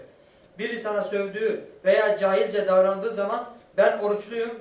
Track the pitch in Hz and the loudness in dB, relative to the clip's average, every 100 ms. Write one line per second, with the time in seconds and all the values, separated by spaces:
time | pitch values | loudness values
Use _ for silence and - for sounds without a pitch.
0 | - _ _ _ _ 185 240 240 214 208 | -16 _ _ _ _ -8 -8 -6 -4 -4
1 | 185 202 196 214 220 - - - 190 220 | -2 -4 -4 -2 -2 -4 -8 -4 2 4
2 | 208 - 190 202 - 202 190 185 190 190 | 2 2 2 2 2 0 4 4 4 0
3 | 226 202 202 233 - - - - 160 208 | -4 -4 -4 -4 -8 -16 -4 2 2 2
4 | 208 208 - 233 233 - | -2 -2 -4 -6 -6 -8